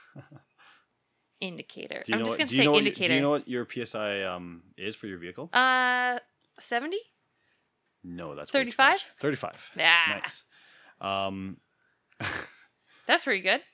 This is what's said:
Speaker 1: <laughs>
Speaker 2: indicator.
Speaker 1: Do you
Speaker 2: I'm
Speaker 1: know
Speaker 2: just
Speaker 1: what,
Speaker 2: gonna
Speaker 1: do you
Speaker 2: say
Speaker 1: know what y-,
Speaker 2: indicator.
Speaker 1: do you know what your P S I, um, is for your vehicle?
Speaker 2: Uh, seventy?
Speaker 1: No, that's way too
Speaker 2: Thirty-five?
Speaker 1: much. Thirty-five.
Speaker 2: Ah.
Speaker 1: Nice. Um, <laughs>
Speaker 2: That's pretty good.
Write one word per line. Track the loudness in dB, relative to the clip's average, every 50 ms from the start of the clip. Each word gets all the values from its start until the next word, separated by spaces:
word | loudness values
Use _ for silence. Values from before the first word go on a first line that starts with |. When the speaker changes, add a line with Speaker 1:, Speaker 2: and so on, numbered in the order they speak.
| -20 -20 _
Speaker 1:
<laughs> | -20 -20 -20 -20 -20 _ _ _ _ -20 -20 -20 _ _ _ _ _ _ _ _ _ _ _ _ _
Speaker 2:
indicator. | -10 -8 -8 -12 -16 -16 -16 -16 -12 -10 -10 -10 -4
Speaker 1:
Do | -2
you | -2
Speaker 2:
I'm | 0
Speaker 1:
know | 0
Speaker 2:
just | -2
Speaker 1:
what, | 0 0
Speaker 2:
gonna | 0 2
Speaker 1:
do | 4
you | 4
Speaker 2:
say | 6
Speaker 1:
know | 8
what | 6
y-, | 6 4
Speaker 2:
indicator. | 2 0 0 0 2
Speaker 1:
do | 2
you | 4
know | 4 2
what | 2 0 -2 -4
your | -4 -4 -4
P | -4 -6 -6
S | -6 -6 -4
I, | -4 -2 -2 -2 -2
um, | -2 -4 -4 -6 -8 -12 -14 -16 -20 -20 _
is | -8 -8 -8 -8
for | -8 -10 -10
your | -10 -8
vehicle? | -10 -12 -10 -12 -10 -2
Speaker 2:
Uh, | 0 0 2 2 0 0 0 0 -2 -2 -2 -4 -4 -6 -10 _ _ _ _ _ _ -18
seventy? | -8 -6 -4 -4 -4 -4 -8 -8 -10 _ _ _ _ _ _ _ _ _ _ _ _ _ _ _ _ _ _ _ -16
Speaker 1:
No, | -14 -12 -10 -10 -10 -10
that's | -12 -8 0 0
way | 0
too | 0
Speaker 2:
Thirty-five? | 2 4 6 6 6
Speaker 1:
much. | 6 4 -2 -10 -10 -4
Thirty-five. | -2 -2 -2 -2 -6 -8 -10 -12 -18 -12 -4 2
Speaker 2:
Ah. | 6 6 6 6 6 2 0 -2
Speaker 1:
Nice. | -6 -8 -10 -12 -16 _ _ -20 -20 -20 -20 -20 -20 -20 _ _
Um, | -4 -2 0 0 0 -2 -4 -4 -6 -8 -10 -12 _ _ _ _ _ _ _ _ _ _ _ -6
<laughs> | -6 -4 -4 -6 -8 -10 -18 -20 -20 _ _ _ _ _ _ _ _
Speaker 2:
That's | 2 2 2 4
pretty | 0 -2 2
good. | 2 2 2 2 0 _